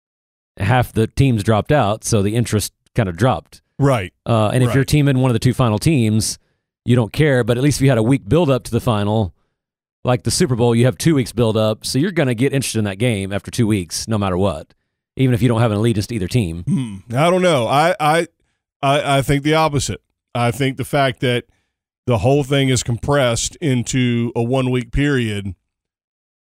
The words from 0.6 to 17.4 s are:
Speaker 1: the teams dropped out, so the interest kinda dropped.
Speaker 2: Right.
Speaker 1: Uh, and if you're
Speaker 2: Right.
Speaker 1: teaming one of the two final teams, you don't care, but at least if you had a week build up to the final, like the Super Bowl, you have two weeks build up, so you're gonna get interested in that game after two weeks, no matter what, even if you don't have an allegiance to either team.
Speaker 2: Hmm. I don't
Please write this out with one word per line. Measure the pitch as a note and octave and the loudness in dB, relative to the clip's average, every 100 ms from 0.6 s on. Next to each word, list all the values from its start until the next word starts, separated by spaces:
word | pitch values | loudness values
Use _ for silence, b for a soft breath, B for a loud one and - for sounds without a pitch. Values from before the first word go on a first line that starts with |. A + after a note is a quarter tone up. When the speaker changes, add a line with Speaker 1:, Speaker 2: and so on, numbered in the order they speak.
| G2 B2+ A#2+ | 0 0 0
Speaker 1:
the | - A2 | -2 -2
teams | - C#3 A2+ | 0 2 2
dropped | G2 G#2+ - | 0 0 2
out, | D3+ G#2 A2 | 0 0 -2
so | - A2 | -2 0
the | G2 | 0
interest | A2+ A2 G#2+ - - _ | 0 0 -2 -4 -10 _
kinda | - G2 | -4 -4
dropped. | E2 B2+ F#2 - - _ - | 0 0 0 -6 -20 _ -2
Speaker 2:
Right. | C#3 B2+ F#2 - | 0 0 -4 -10
Speaker 1:
Uh, | - A2+ G#2+ | -2 0 2
and | B2 | 2
if | B2 | 2
you're | C3+ | 2
Speaker 2:
Right. | C3 | 2
Speaker 1:
teaming | D3+ C#3+ C3 | 2 2 2
one | C3 | 2
of | |
the | A2+ | 2
two | B2+ | 0
final | A2+ B2 G#2+ | 0 0 2
teams, | - D3+ A2 G#2+ - - _ _ _ _ | 2 2 2 0 -2 -6 _ _ _ _
you | - A#2+ | 0 0
don't | G#2+ | 0
care, | - D#3 B2+ | 0 2 2
but | A2+ A#2+ | 2 0
at | |
least | C#3+ C3+ | 0 2
if | |
you | C3+ | 2
had | A#2+ | 2
a | |
week | A2 C#3 F#2+ | 2 0 2
build | D3+ E3 | 2 2
up | B2+ | 0
to | - | -2
the | A2+ | -4
final, | B2+ G#2 G2+ G#2+ F#2+ - _ _ _ _ _ _ | -2 -2 0 0 -2 -6 _ _ _ _ _ _
like | B2+ B2 | -2 -2
the | - | -2
Super | - F3+ A#2+ | -2 0 2
Bowl, | A#2+ | 2
you | A#2 B2 | 4 2
have | - | 2
two | E3 D3 | 0 0
weeks | A#2+ | 0
build | - A2+ A2 | -2 0 2
up, | A2 G#2+ | 0 -2
so | - C3 | -4 -2
you're | F3+ | -2
gonna | E3+ C3+ | 0 -2
get | A2+ C3+ | 0 -2
interested | C#3 - A2 | -2 -4 -4
in | G#2 | -4
that | F#2+ | -2
game | B2 G#2+ F#2+ | -2 -2 -4
after | G2 - | -6 -8
two | - A2 | -2 0
weeks, | G#2+ E2+ - - | 0 -2 -8 -4
no | A2 | -2
matter | G2 F2+ | -2 0
what, | G2 D2+ - _ _ _ _ - | -2 -2 -12 _ _ _ _ -2
even | C3 | 0
if | B2 | 2
you | B2+ | 2
don't | A2+ | 2
have | A#2 | 0
an | G2+ | 2
allegiance | A#2 G#2 G2 | 0 0 -4
to | |
either | A#2+ F2+ | -6 -2
team. | B2 F2+ E2 | -2 -2 -4
Speaker 2:
Hmm. | F#2 F#3 B2 G2 - | -4 -4 -4 -10 -8
I | A#2+ E3+ | -2 0
don't | F#3 | 2